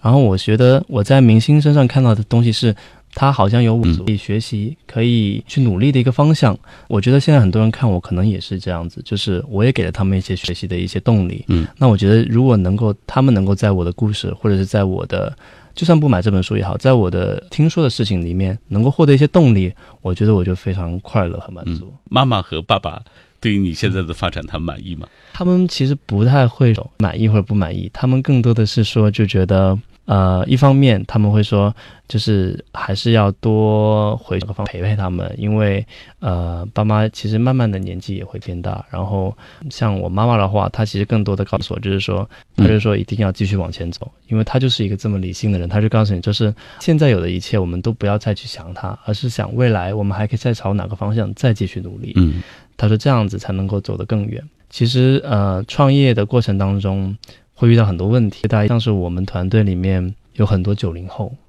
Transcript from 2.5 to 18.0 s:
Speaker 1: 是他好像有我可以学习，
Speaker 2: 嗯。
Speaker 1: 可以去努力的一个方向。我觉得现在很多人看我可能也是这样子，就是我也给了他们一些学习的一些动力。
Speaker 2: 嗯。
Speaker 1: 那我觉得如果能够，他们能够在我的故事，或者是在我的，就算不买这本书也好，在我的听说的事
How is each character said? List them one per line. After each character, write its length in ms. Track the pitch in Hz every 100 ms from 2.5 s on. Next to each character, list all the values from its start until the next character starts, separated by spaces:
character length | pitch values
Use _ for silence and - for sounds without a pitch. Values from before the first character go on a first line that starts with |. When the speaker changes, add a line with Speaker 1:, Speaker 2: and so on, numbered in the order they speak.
Speaker 1:
是 240 | 107 120 104 - - _
他 180 | - 135
好 180 | 139 101
像 140 | 117
有 120 | 120
我 80 | 113
可 280 | 92 80 95
以 60 | 104
学 240 | - 104
习， 340 | - 110 104 151
Speaker 2:
嗯。 60 | _
Speaker 1:
可 160 | -
以 420 | 120 120 104 104 -
去 140 | -
努 180 | 127 92
力 140 | 127
的 80 | 131
一 20 |
个 80 | 123
方 240 | 123 147
向。 240 | 160 120 92 - - -
我 120 | 107
觉 120 | 107
得 80 | 139
现 120 | 135
在 60 | 117
很 100 | 101
多 120 | 107
人 100 | 110
看 180 | 110 120
我 120 | 92
可 140 | -
能 120 | 90 101
也 140 | 95
是 180 | - 95
这 120 | 92
样 180 | 87 85
子， 140 | -
就 120 | - 101
是 280 | - 90 139
我 140 | 98
也 80 | 117
给 140 | 135
了 80 | 87
他 100 | 90
们 140 | 95 95
一 40 |
些 140 | 92
学 200 | 95 -
习 120 | 87 90
的 120 | 87
一 80 | 92
些 120 | -
动 280 | 107 110 90
力。 160 | 87 -
Speaker 2:
嗯。 180 | 87 80 -
Speaker 1:
那 100 | 131
我 100 | 101
觉 120 | 98
得 160 | 110
如 200 | 117 113
果 120 | 131 110
能 180 | 92
够， 200 | 101 113 101 -
他 140 | -
们 120 | 135
能 120 | 110
够 100 | 95
在 180 | 98 107
我 120 | 95
的 80 | 87
故 200 | 87 107
事， 200 | 104 92
或 160 | 92 110
者 80 | 98
是 80 |
在 200 | 95 107
我 200 | 98 92 87
的， 300 | 92 98 - - - -
就 100 | -
算 140 | 165 160
不 100 | 147
买 140 | 98
这 80 | 110
本 120 | 98
书 140 | 92 104
也 80 |
好， 120 | 95 92
在 160 | 131
我 160 | 127 92
的 360 | 87 90 98 -
听 180 | - 156
说 160 | 165
的 60 | 147
事 140 | -